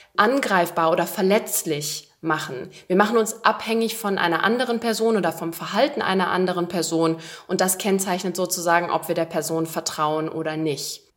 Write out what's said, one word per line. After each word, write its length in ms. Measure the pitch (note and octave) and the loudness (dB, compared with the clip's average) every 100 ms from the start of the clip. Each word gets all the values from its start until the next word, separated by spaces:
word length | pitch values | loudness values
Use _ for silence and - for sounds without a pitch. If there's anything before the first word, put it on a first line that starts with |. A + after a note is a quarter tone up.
| - - | -6 2
angreifbar 760 | A3 C4+ B3+ F#3+ E3+ E3+ E3 | 4 4 2 2 2 2 2
oder 140 | E3 F3 | 2 0
verletzlich 1040 | - F#3+ G#3+ A3 - E3 D3 D3 - - _ | 0 2 2 0 -4 -2 -4 -4 -8 -12 _
machen. 480 | D#3+ D3+ - C3 - - - | -4 -2 -4 -8 -10 -16 0
Wir 80 | |
machen 220 | F#3 G#3 A3+ | 2 4 4
uns 260 | G#3+ - | 0 0
abhängig 520 | - A3+ A3 A3+ A3+ - | 0 0 0 0 0 -2
von 200 | G3+ G3 | -2 0
einer 280 | E3+ E3 | 2 2
anderen 340 | G3 B3 B3 A#3 | 2 2 0 0
Person 380 | A#3 G#3+ A3+ G#3+ | 0 0 2 2
oder 160 | E3+ | 0
vom 200 | D#3 E3 | -2 -6
Verhalten 500 | E3 E3 G3+ D4 - | -6 -4 2 2 2
einer 280 | - F#3+ F3 | 0 2 2
anderen 380 | F3+ F#3 F3 F3 | 2 0 0 -2
Person. 480 | F#3 D#3 E3 D#3+ D#3+ - - - | -2 0 2 2 0 -6 -18 -6
Und 120 | F#3 | 0
das 180 | F#3 - | 0 0
kennzeichnet 580 | G3+ G3 G3 F3+ F#3 F3+ | 0 0 0 -2 -2 -2
sozusagen, 540 | F3+ F3+ E3+ E3+ F3 | -2 0 4 4 2
ob 180 | D#3+ E3+ | -2 -2
wir 80 | E3+ | -2
der 80 | |
Person 420 | E3 F3+ D3+ E3 D#3+ | -2 -4 -2 -2 -2
vertrauen 640 | E3 - - D3+ D#3 D#3 | -4 -6 -2 -2 -2 -2
oder 280 | D#3+ D#3 D#3 | -4 -4 -2
nicht. 440 | D#3 C#3 - - _ | -2 -4 -6 -12 _